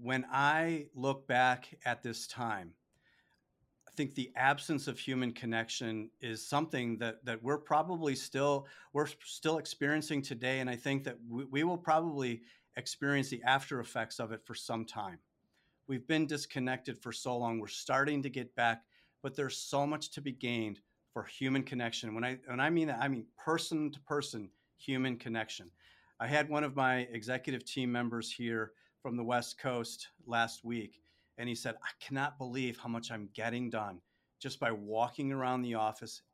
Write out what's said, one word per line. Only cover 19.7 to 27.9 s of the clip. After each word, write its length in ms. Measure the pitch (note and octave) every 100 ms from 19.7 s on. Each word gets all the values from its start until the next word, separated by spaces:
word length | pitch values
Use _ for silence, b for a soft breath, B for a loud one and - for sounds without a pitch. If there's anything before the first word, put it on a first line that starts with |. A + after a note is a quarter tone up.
| C#3 C#3+
much 240 | D3+ -
to 80 | -
be 120 | C#3
gained 480 | B2+ B2 A#2+ A2 G2 _ _ _
for 100 | A#2+
human 400 | G2+ - C3 C3+
connection. 520 | C3 B2+ A#2 - A2+
When 100 | A2
I, 140 | B2 C3 C3
when 140 | B2
I 100 | D3
mean 180 | E3+ D#3
that, 100 | A#2+
I 80 | C#3
mean 160 | C3 - -
person 540 | - E3 - D#3+ D3+
to 80 | C#3
person 500 | - D3 C#3 A2+ G2 - _ _
human 400 | - C3 C3 A#2+
connection. 540 | A#2 A2+ G#2+ - - b b b b b
I 80 | A#2+
had 220 | D3+ D3+
one 140 | D3
of 120 | D3+ C#3
my 300 | C3 B2+ B2
executive 520 | A#2 G#2+ B2+ - B2+
team 260 | - - B2